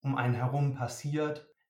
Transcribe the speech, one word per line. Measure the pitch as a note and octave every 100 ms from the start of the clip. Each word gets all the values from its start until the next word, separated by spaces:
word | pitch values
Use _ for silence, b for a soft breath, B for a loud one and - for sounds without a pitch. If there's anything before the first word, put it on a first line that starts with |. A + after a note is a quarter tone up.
um | C3+ C3
einen | B2
herum | A2+ B2+ C3+ C#3
passiert. | B2+ A#2+ - D3 D3+ D3+ D3+ - _